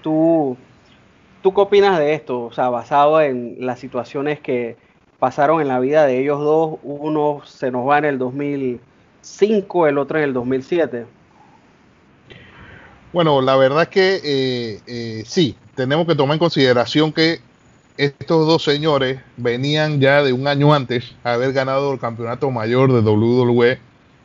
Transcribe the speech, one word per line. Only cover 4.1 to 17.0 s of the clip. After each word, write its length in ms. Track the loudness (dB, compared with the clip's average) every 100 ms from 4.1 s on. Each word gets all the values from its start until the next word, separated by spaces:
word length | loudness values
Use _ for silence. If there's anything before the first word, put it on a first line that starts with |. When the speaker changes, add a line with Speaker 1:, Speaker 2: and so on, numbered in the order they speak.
| -6 -6 -6
Speaker 1:
que 360 | -4 -4 -4 -10 _ _ _ -4
pasaron 420 | -4 0 0 2
en 80 | 0
la 100 | 0
vida 280 | 2 2 2
de 120 | 2
ellos 220 | -2 -2
dos, 380 | 0 0 0 -6
uno 600 | -12 -8 -4 -2 -2 -4
se 260 | -12 -8 -6
nos 180 | -4 0
va 100 | 0
en 80 | 0
el 120 | -2
dos 140 | -4
mil 480 | -6 -6 -4 -6 -8 _ _ _ _
cinco, 680 | -10 0 2 2 0 0 2
el 120 | 0
otro 200 | -2 -2
en 60 |
el 80 | -2
dos 140 | -2 -2
mil 160 | -4
siete. 420 | -2 -2 -2 -4 -12 _ _ _ _ _ _ _ _ _ _ _ -20 -20 -20 -20 -20 -20 -20 -20 -8
Speaker 2:
Bueno, 300 | -2 2 2
la 140 | 4 4
verdad 260 | 4 2
es 60 | 0
que, 320 | 2 2 0
eh, 560 | -2 -2 -2 -4 -8 -12 -14
eh, 360 | -12 -10 -10 -6
sí, 300 | -2 -2 -4 -14
tenemos 320 | -6 -2 0 0
que 80 |
tomar 200 | 0 0
en 40 | 2
consideración 760 | 0 2 2 2 2 0